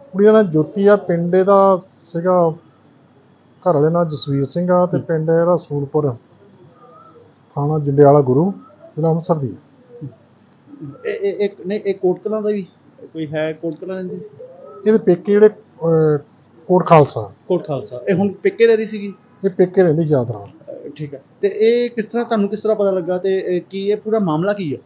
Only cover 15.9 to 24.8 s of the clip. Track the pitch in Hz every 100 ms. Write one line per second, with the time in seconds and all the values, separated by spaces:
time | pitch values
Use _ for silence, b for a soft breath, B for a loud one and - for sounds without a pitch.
15.9 | 160 156 147 - _ _ _ - 180 170
16.9 | 165 139 120 104 - - 180 - 135 104
17.9 | 123 - 180 202 185 196 190 233 220 220
18.9 | 214 202 185 _ _ 190 190 180 190 180
19.9 | 156 156 147 117 107 - - - - -
20.9 | 147 147 139 - _ 196 - 220 240 240
21.9 | 233 214 233 233 220 202 202 214 208 202
22.9 | 190 165 180 190 190 175 180 175 196 196
23.9 | 208 214 220 190 151 190 202 165 120